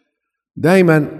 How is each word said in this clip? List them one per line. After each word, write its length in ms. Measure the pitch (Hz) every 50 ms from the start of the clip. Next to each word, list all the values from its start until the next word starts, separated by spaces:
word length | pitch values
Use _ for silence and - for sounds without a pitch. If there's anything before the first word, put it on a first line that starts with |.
| _ _ _ _ _ _ _ _ _ _ _
دايمًا 520 | - - 160 190 190 180 170 160 156 147 143 - -